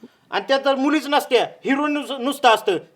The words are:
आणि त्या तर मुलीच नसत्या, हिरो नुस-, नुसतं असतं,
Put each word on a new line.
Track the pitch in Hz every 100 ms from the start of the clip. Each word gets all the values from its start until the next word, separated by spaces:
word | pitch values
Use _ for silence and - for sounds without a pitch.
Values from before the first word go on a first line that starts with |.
| 233 _ _
आणि | 196 196
त्या | 269
तर | 277
मुलीच | 262 285 302 277
नसत्या, | 285 285 233 156 -
हिरो | 202 269 302
नुस-, | 294 233 269
नुसतं | 247 269 247
असतं, | 220 - 170 -